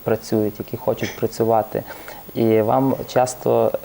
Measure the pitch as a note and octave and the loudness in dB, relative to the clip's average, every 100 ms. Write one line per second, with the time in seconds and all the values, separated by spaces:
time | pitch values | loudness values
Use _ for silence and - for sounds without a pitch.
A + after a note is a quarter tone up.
0 | - A2 - A2 G#2 - - A#2 - A2+ | -2 -2 0 0 0 -4 -8 -6 -2 -2
1 | A2 - A2+ - A2+ A2 G#2+ - - - | -4 -4 -4 0 2 2 2 -4 -8 -12
2 | - - - - A2+ A2 G#2+ B2+ C3+ - | -16 -18 -8 0 4 4 4 2 2 0
3 | - B2+ B2+ - - A#2 A2+ - | 0 0 0 0 0 2 2 0